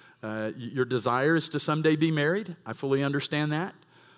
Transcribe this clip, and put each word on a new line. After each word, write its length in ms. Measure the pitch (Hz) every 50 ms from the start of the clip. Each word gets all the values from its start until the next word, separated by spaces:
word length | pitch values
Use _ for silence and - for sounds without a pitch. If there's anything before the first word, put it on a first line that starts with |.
| - - - _
Uh, 280 | - 110 110 110 107 110 -
y-, 120 | 127 120 113 113
your 100 | 135 127
desire 520 | 120 127 120 104 127 120 127 135 151 165
is 120 | 165 147
to 120 | - - 147
someday 360 | - - 151 156 156 160 156
be 140 | 147 160 165
married. 460 | 160 147 143 156 180 208 220 175 165 - -
I 80 | 113 113
fully 300 | - - 139 135 135 139
understand 480 | 139 139 156 143 - 156 147 151 151
that. 240 | 151 156 180 208 - - - _ _ - - - -